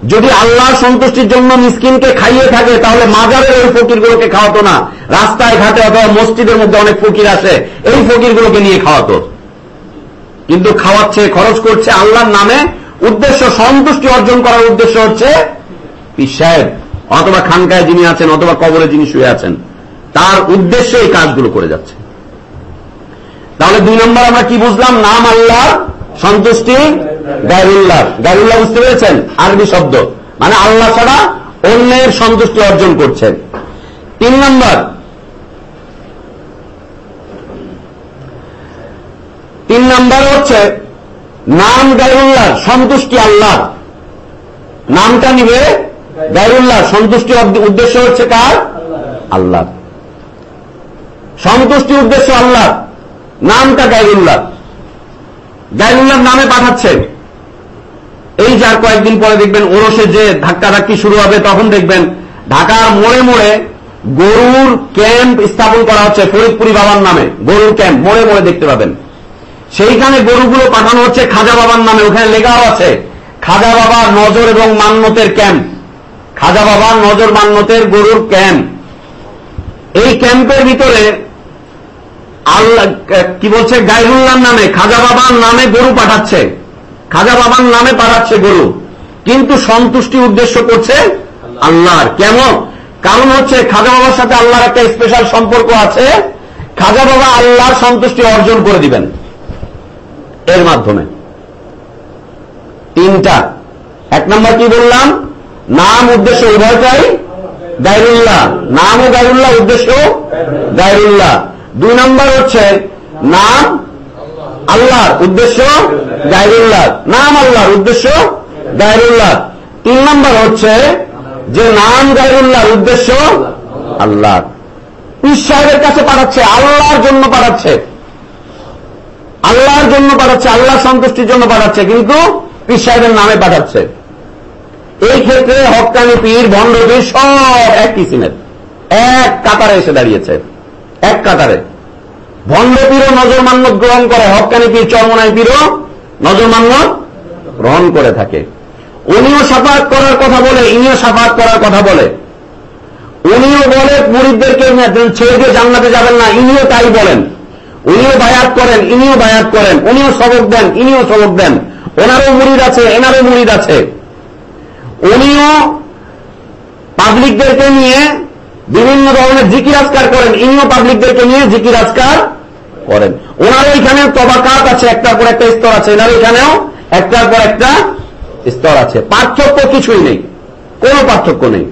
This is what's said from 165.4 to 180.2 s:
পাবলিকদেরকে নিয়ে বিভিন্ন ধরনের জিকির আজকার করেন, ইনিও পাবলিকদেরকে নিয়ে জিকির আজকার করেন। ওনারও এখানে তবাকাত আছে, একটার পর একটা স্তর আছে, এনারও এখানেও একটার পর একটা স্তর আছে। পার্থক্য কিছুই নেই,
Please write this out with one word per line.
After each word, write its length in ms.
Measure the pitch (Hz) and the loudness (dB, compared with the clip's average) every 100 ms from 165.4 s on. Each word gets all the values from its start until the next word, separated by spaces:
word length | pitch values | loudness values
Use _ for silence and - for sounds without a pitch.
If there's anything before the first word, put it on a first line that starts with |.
| 294 302 302 - - - - - - - - - - - - - | 2 2 0 -6 -14 -20 -20 -20 -20 -20 -20 -20 -20 -20 -16 -4
পাবলিকদেরকে 720 | 214 220 262 208 269 269 277 | 0 2 0 2 0 2 2
নিয়ে 300 | 269 262 262 302 302 - - - - - | 2 2 0 0 -4 -10 -18 -20 -20 -4
বিভিন্ন 380 | 196 240 277 277 | 0 2 2 2
ধরনের 340 | 269 262 262 208 | 2 2 2 2
জিকির 260 | 240 262 294 | 0 0 0
আজকার 300 | 285 269 254 | 0 0 0
করেন, 240 | 247 240 208 | 0 0 0
ইনিও 300 | 247 277 277 | 0 2 2
পাবলিকদেরকে 580 | 254 240 247 254 254 247 | 0 0 0 0 2 2
নিয়ে 180 | 269 269 | 2 2
জিকির 280 | 220 208 233 | 0 0 0
আজকার 400 | 226 254 254 311 427 - - - - - - | 0 0 0 0 -2 -8 -20 -20 -20 -20 -4
করেন। 260 | 104 101 90 - - | -2 -2 -4 -14 -2
ওনারও 340 | 196 262 285 | 0 2 2
এখানে 300 | 285 262 277 285 | 2 2 0 0
তবাকাত 520 | - 254 247 254 262 254 | 0 0 0 0 0 0
আছে, 180 | 247 240 | 0 0
একটার 280 | 226 - 220 | 0 0 0
পর 100 | 233 | 0
একটা 180 | 233 233 | 2 0
স্তর 240 | 226 233 | 0 0
আছে, 160 | 214 202 | 0 0
এনারও 220 | 208 226 233 | 0 2 2
এখানেও 340 | 226 233 285 320 - - - | 2 2 0 0 -4 -14 -4
একটার 340 | - - 233 226 | -2 0 0 2
পর 120 | 226 | 2
একটা 280 | 214 214 247 302 - - - - - - - | 0 0 0 0 -2 -8 -16 -18 -18 -10 -8
স্তর 280 | 117 147 143 | -4 0 0
আছে। 200 | 117 180 - | 0 -4 -2
পার্থক্য 520 | 208 240 - 285 285 269 | -2 -2 0 0 2 0
কিছুই 320 | 269 - 214 | 0 0 0
নেই, 160 | 147 - | 0 -2